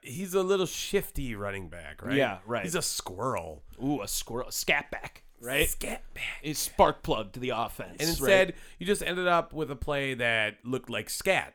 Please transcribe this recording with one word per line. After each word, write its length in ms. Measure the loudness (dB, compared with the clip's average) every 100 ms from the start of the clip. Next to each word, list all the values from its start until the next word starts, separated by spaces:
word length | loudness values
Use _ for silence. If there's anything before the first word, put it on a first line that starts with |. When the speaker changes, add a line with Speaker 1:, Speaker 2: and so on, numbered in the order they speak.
Speaker 1:
he's 320 | -10 -8 0
a 80 | 2
little 220 | 4 4 2
shifty 720 | -2 0 0 0 -4 -4 -4
running 340 | -4 -4 -8
back, 340 | -12 -14 -10
right? 120 | 0 2
Speaker 2:
Yeah, 240 | 2 0 -4
right. 180 | -2
Speaker 1:
He's 120 | 0 -2
a 60 |
squirrel. 840 | -2 -4 -6 -4 -2 -2 -4 -10 -14 -4
Speaker 2:
Ooh, 180 | -2 -2
a 60 | -2
squirrel. 420 | -4 -4 -6 -4
Scat 380 | -2 2 0 0
back, 340 | -8 -10 -14 -20 -12
right? 280 | -2 2 2
Speaker 1:
Scat 320 | 0 -4 -6 -8
back. 100 | -8 -8 -6
Speaker 2:
It's 180 | -6 -4
spark 440 | 0 6 6 6
plug 300 | 0 -2 -2
to 60 | -4
the 100 | -2
offense, 480 | 0 -2 -6 -10 -2
Speaker 1:
And 80 | -2
Speaker 2:
right? 0 |
Speaker 1:
instead, 440 | 2 6 8 6 0 -14 -4
you 60 | 0
just 160 | 0
ended 240 | 0 0 4
up 260 | 4 2
with 160 | -4 -6
a 60 | -4
play 380 | -2 0 0 0
that 400 | 2 4 2 -2
looked 260 | -4 -4 -2
like 200 | -4 -4
scat, 440 | -2 2 2 0